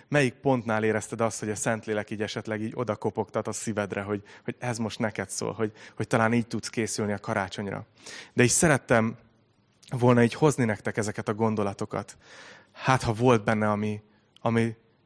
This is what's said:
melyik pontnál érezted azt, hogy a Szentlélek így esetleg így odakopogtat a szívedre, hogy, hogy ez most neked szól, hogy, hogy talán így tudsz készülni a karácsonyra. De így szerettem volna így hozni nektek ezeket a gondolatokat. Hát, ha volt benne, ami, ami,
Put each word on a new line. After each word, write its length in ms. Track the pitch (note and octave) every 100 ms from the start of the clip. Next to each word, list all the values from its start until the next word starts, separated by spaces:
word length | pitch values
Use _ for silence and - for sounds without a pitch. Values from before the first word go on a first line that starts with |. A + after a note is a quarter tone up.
| _
melyik 260 | D3 C3
pontnál 500 | - C#3 B2+ A2 G#2+
érezted 380 | A2 A2 - A2
azt, 180 | A2+ -
hogy 100 | G#2+
a 60 | G#2
Szentlélek 540 | B2+ A2 A2 G#2 G2+
így 120 | G#2
esetleg 400 | G#2 A#2 G#2+ G#2+
így 120 | A2 -
odakopogtat 720 | A2 G#2 A2 A2+ G#2 A2+ A2
a 40 |
szívedre, 500 | G#2+ A#2 G#2 G2+ G2+
hogy, 220 | G2 G#2 - -
hogy 120 | - -
ez 180 | B2 A2+
most 220 | A2 -
neked 300 | A2 - G2
szól, 240 | - A2+
hogy, 180 | G#2+ A2 - - -
hogy 120 | A#2
talán 260 | A#2+ A2+
így 140 | A#2+ A2
tudsz 220 | A2+ -
készülni 420 | - G#2+ - G#2
a 80 | G2+
karácsonyra. 680 | - G#2 F#2 - G2+ G#2 - _ - - -
De 100 | -
így 60 | A#2+
szerettem 680 | - E3+ C3 - A#2 A2+ A#2 - _ _ _ _ _ -
volna 340 | C3 B2 A#2+
így 100 | A#2
hozni 320 | - D#3 C3+ A2+
nektek 320 | G2+ G#2+ A#2
ezeket 300 | G#2 G#2+ A2+
a 60 |
gondolatokat. 840 | G#2 A2+ G#2+ G2+ F#2+ A2 G2+ G#2 - - - - - _
Hát, 300 | - - C3
ha 120 | -
volt 300 | G#2+ B2+ A#2
benne, 280 | G#2+ G#2+ G#2+
ami, 300 | G#2 G#2+ G#2+ - _ _ _
ami, 340 | A#2+ A#2 A2+ A2 _ _